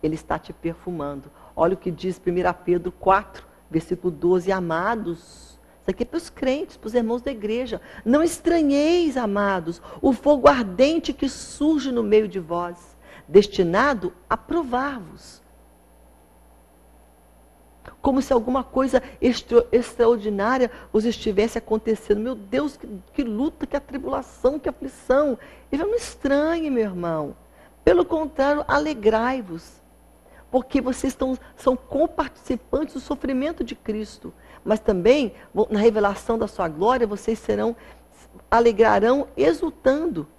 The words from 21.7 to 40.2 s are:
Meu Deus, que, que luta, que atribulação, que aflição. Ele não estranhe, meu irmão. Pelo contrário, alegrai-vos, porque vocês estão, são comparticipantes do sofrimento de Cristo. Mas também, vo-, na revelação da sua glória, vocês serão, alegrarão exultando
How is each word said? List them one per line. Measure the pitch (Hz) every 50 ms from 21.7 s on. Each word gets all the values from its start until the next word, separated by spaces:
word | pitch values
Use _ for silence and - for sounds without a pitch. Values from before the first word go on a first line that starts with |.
| 220 220 214 - 220 202 - - 208 208
Meu | 214 247 262
Deus, | 226 202 196 208 262 294 294 -
que, | - - 269 214 185 - - _
que | - 277
luta, | 233 214 208 262 330 320 - -
que | - -
atribulação, | 285 277 - 240 277 269 - 269 269 254 - - - - 247 285 311
que | - 330
aflição. | 269 - - 269 - - - - 254 277 302 294 247 - - - - - - - -
Ele | 277 330
não | 403 440
estranhe, | 480 - - - - - 285 277 285 302 320 330 339 320 302
meu | 269 240 220
irmão. | 202 185 180 170 170 165 156 151 143 - - - _ _ - - - _ _ _
Pelo | - 359 349 359
contrário, | - 339 311 311 285 - - 269 277 294 294 285 -
alegrai-vos, | - 285 302 311 302 233 202 214 220 220 226 247 262 262 226 185 165 170 - - - - _ _ _ _ _ _ _ _ _ - - - - -
porque | - 254 247 - - 285
vocês | 240 247 254 - - 269 247
estão, | - 269 262 262 247 - - -
são | - - 277 262
comparticipantes | 247 - - - 269 311 330 - - 311 262 - - - - 262 233 - - - 254 - - -
do | 262
sofrimento | - - 294 269 - 262 269 254 269 302 339 - 254
de | 226 226
Cristo. | - _ - 214 214 214 208 - - - - - - - - - - _
Mas | - 214 214
também, | - - 208 185 170 214 262 302 277 208 - - - - _
vo-, | 180 214 -
na | - 208
revelação | 208 233 214 214 208 202 196 - - - 226 226
da | 220
sua | 202 - - 190 165
glória, | 156 151 185 220 254 254 240
vocês | 208 208 196 - - 226 220
serão, | - - 214 208 214 226 233 - - - - - - _ _ _ - - - 185 - _
alegrarão | - 226 233 233 226 190 226 220 214 202 202 226 254 285 277 - -
exultando | - - 311 339 294 - 320 - - _ 262 262 294 320 349 254 165